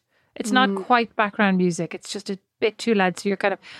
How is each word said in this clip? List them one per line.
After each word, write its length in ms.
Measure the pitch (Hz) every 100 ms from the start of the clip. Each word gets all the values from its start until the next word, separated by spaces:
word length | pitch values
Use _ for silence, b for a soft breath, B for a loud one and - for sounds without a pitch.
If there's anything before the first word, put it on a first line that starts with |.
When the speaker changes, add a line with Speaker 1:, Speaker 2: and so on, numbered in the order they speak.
| _ _ _ -
Speaker 1:
It's 160 | 220
not 180 | 254 254
Speaker 2:
Mm. 140 | 196 220
Speaker 1:
quite 300 | 247 226 -
background 420 | 208 - 202 185
music. 360 | 180 165 165 185
It's 160 | -
just 180 | 202 -
a 80 | 190 _ _
bit 180 | 220 -
too 160 | 233
loud. 240 | 208 185 -
So 100 | 202
you're 80 | 196
kind 160 | 233
of, 60 | 185 B